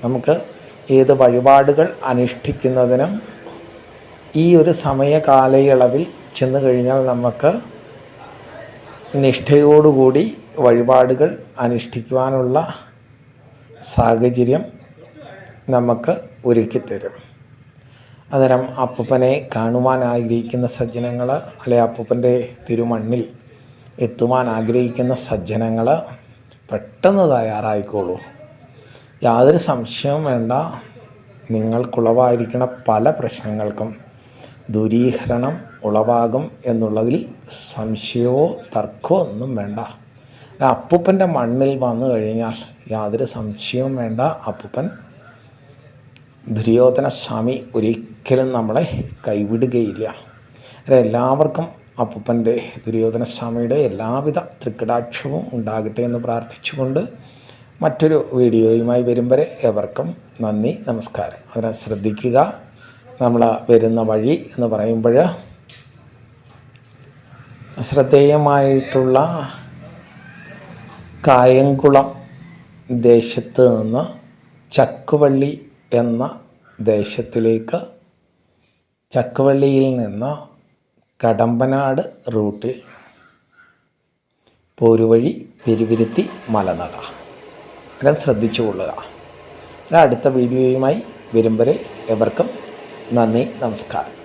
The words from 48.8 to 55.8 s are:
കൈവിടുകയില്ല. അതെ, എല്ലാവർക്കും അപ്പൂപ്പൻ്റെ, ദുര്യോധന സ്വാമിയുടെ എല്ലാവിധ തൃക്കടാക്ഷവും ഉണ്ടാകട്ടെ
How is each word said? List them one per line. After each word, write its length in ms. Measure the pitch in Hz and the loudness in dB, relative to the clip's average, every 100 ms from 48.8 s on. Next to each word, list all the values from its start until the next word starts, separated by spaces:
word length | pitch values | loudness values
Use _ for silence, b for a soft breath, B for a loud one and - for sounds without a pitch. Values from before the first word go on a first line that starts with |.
| 156 - - - - | -2 -6 -10 -10 -6
കൈവിടുകയില്ല. 800 | 104 104 113 123 120 110 98 107 - - - _ B B B | -4 -2 -2 0 0 -2 -4 -10 -10 -20 -20 _ B B B
അതെ, 140 | - 131 | 2 2
എല്ലാവർക്കും 600 | 107 113 127 139 151 - 165 - - - | 4 0 0 0 0 -2 -10 -14 -20 -8
അപ്പൂപ്പൻ്റെ, 520 | 110 110 107 117 113 117 B B | -8 -6 -4 -2 0 -2 B B
ദുര്യോധന 400 | 113 113 113 113 117 | -6 -2 -2 -2 -8
സ്വാമിയുടെ 460 | - 117 117 117 139 135 | -8 -8 -6 -2 0 -2
എല്ലാവിധ 500 | 98 110 127 151 139 - - | -4 -6 -4 -4 -4 -8 -12
തൃക്കടാക്ഷവും 800 | 123 107 113 120 120 - 139 151 - 123 | -12 -8 -4 -4 -4 -10 -8 -8 -8 -8
ഉണ്ടാകട്ടെ 460 | 107 110 | -6 -6